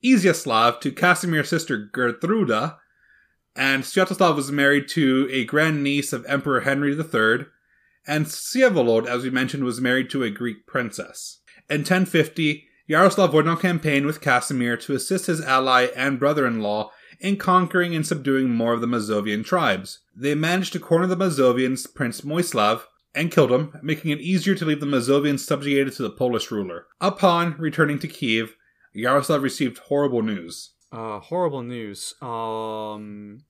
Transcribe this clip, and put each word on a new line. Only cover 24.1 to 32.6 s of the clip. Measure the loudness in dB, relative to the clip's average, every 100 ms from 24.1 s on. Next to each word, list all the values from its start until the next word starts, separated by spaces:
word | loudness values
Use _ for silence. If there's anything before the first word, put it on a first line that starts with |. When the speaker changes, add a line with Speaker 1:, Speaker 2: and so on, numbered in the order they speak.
Speaker 1:
it | -4
easier | 0 0 2
to | 0
leave | 0 -2
the | 0
Mazovians | 0 2 2 2 -2
subjugated | -2 -4 0 0 0
to | -4
the | -8
Polish | -2 -2 -2 -4
ruler. | -6 -6 -10 -14 _
Upon | -4 2 2 4 0 -2
returning | -6 0 0 0
to | -6
Kiev, | -6 -2 -2 -2 _ _ _ _
Yaroslav | -6 0 2 2 0
received | 0 -2 -4 -4
horrible | -4 0 2 0
news. | 0 -4 -8 -16 -18 _ _
Speaker 2:
Uh, | -12 -10 -10
horrible | -6 -4 -4 -4
news. | -10 -10 -10 -12 -14 -12
Um, | -10 -8 -6 -6